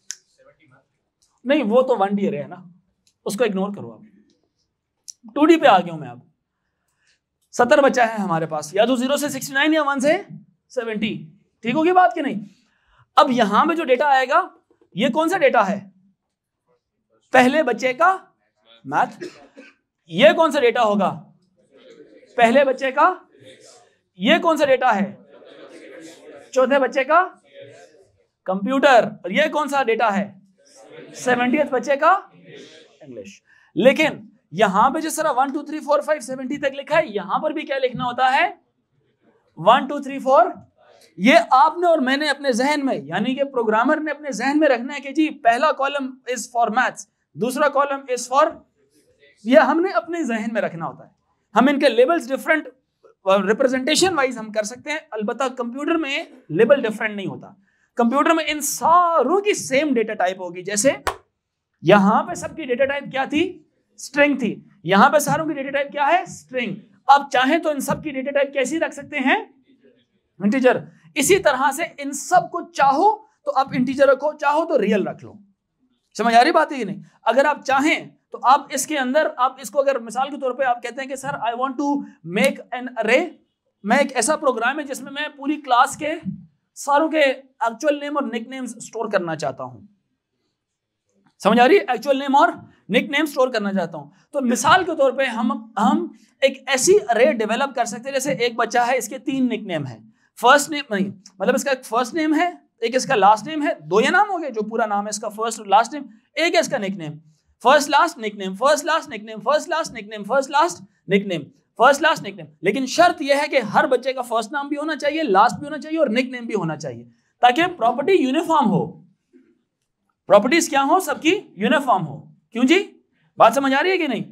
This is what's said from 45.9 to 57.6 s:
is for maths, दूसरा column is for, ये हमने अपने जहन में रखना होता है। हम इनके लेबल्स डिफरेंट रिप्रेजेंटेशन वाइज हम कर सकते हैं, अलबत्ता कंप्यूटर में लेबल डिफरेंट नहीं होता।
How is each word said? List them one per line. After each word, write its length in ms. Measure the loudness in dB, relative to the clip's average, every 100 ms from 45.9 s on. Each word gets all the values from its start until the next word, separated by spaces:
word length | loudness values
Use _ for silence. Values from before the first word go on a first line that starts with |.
| -4 -6 -10 -10
is 140 | -8 -6
for 200 | -2 0
maths, 320 | 0 -2 -4 -16 _ _ -6
दूसरा 360 | -4 0 0
column 460 | 2 0 -4 -6 -8
is 100 | -2
for, 200 | 2 2 -2 _ _ _ _ _ _ _ _
ये 140 | 4 6
हमने 340 | 6 2 0
अपने 320 | -2 -4 -6
जहन 260 | -4 -6 -4
में 80 | -4
रखना 260 | -4 -6 -10
होता 180 | -12
है। 60 | -20 _ _ _ _
हम 140 | 2 4
इनके 200 | 4 2
लेबल्स 400 | 4 4 2 -2
डिफरेंट 440 | -4 -2 -2 -4 -16 _ _ _ _
रिप्रेजेंटेशन 920 | 0 2 2 0 0 0 0 2 2
वाइज 220 | 2 -2 -4
हम 120 | -8
कर 140 | -6
सकते 260 | -6 -10 -10
हैं, 180 | -10 -10
अलबत्ता 360 | -8 -6 -4 -6
कंप्यूटर 480 | -6 -8 -6 -4 -2
में 360 | -2 -6 -8 -16 -6
लेबल 320 | 0 4 2
डिफरेंट 340 | 0 -4 -6 -6
नहीं 100 | -10
होता। 300 | -12 -16 -20